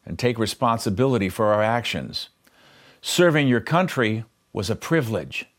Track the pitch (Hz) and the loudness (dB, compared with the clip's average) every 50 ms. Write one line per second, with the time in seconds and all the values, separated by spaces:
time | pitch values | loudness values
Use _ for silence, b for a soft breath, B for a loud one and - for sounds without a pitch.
0 | _ - 87 - - 123 117 113 110 - - - 127 117 113 113 - 120 95 98 | _ -12 -8 -2 -2 -2 0 0 -2 -4 -2 -2 0 0 0 0 -2 -4 0 0
1 | 127 135 123 110 101 92 - - 110 104 104 107 107 110 117 120 113 - - 78 | 0 2 2 0 0 -2 -2 0 2 2 4 4 2 2 0 -2 -2 -4 -6 -6
2 | 65 - - - - - _ _ _ b b b b b b b b b b b | -8 -8 -10 -12 -12 -12 _ _ _ b b b b b b b b b b b
3 | b - - - 180 170 151 156 143 131 123 113 - - 156 175 185 - - 135 | b -4 2 4 4 6 6 4 4 4 2 2 2 2 2 2 2 0 0 0
4 | 120 107 110 113 113 _ _ _ _ _ - - 98 95 104 - - - 165 160 | 0 0 0 -2 -6 _ _ _ _ _ -8 -6 -4 -4 -4 -6 -2 0 0 0
5 | 127 110 110 87 67 65 - - - _ _ | 0 0 -4 -6 -6 -6 -10 -12 -12 _ _